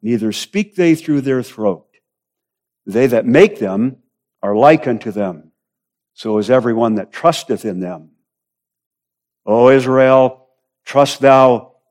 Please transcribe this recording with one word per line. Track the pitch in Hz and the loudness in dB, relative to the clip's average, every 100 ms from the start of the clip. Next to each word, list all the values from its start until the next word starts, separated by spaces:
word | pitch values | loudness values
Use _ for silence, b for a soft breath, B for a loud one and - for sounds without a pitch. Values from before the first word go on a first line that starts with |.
Neither | 107 117 110 | -4 -4 -4
speak | 104 - 196 208 - | -6 -8 -6 -6 -2
they | 175 160 | 0 0
through | 160 147 | -2 -4
their | 135 131 | -2 -4
throat. | 120 - 107 90 _ _ _ _ _ _ _ _ _ _ - | -6 -4 -4 -4 _ _ _ _ _ _ _ _ _ _ -8
They | 101 131 | -2 0
that | 120 110 | 0 0
make | 135 202 - | 4 2 2
them | 107 95 123 131 _ _ _ _ | -6 -4 -4 -6 _ _ _ _
are | 98 104 | -6 2
like | 139 156 139 | 2 2 -2
unto | 110 113 | -8 -8
them. | 104 98 82 _ _ _ _ _ _ _ | -8 -8 -8 _ _ _ _ _ _ _
So | _ 113 107 | _ -4 -4
is | 104 | 0
everyone | 127 123 113 117 107 | 0 0 -2 -2 -2
that | 92 | -6
trusteth | - 165 160 - 110 110 | -2 -2 -2 -6 -8 -6
in | 92 | -8
them. | 90 80 80 _ _ _ _ _ _ _ _ _ _ _ _ _ - | -10 -12 -18 _ _ _ _ _ _ _ _ _ _ _ _ _ -4
O | 110 123 | 2 4
Israel, | 135 127 131 131 131 131 - _ _ _ _ - | 4 2 0 4 4 2 -2 _ _ _ _ -6
trust | 135 185 - | 0 0 2
thou | - 135 131 120 - _ _ | 4 4 4 2 -4 _ _